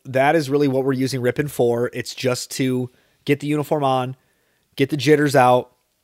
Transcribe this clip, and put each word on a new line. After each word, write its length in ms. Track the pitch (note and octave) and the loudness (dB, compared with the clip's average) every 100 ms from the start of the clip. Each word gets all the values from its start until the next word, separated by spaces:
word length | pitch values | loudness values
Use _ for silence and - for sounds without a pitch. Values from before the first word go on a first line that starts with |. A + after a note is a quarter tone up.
| C3+ | -4
that 300 | C3 C#3 E3 | 2 2 2
is 120 | C3 | 0
really 200 | C#3+ C#3+ | 0 2
what 160 | C3 C3 | 0 -2
we're 80 | |
using 260 | C3 C3 B2+ | -2 -4 -2
Ripon 260 | B2 A#2+ D3 | -2 -2 -4
for. 420 | - A#2+ A#2 A#2+ | 0 0 0 -2
It's 200 | B2 - | -6 -10
just 380 | - B2+ B2 - | -6 -4 -4 -6
to 400 | - C3 B2+ B2 _ _ _ - | -4 -2 -2 -6 _ _ _ -4
get 140 | C#3+ | -2
the 80 | C#3+ | -2
uniform 360 | D3+ C#3 D#3 | -4 -2 -2
on, 320 | C3+ C3 B2+ C3 _ _ _ _ _ - | 0 0 -4 -10 _ _ _ _ _ -4
get 160 | C3+ | -2
the 60 | D3+ | 0
jitters 380 | B2 D3 D3 C3+ | 2 4 4 4
out, 360 | B2 B2 - _ _ _ | 6 4 0 _ _ _